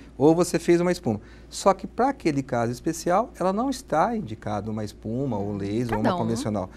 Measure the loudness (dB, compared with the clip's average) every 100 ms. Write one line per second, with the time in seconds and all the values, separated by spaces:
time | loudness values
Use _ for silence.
0 | -10 4 4 6 2 0 4 4 4 0
1 | -2 -4 -6 -20 -16 0 2 2 -4 0
2 | 0 2 0 0 -2 -2 -2 -2 -6 -4
3 | 0 0 0 -2 -2 0 -2 -4 -2 2
4 | 2 0 -6 -8 -6 -4 -4 -6 -8 -8
5 | -6 -4 -2 -2 -2 -4 -2 -2 -2 0
6 | 0 0 -2 -2 -2 -4 -6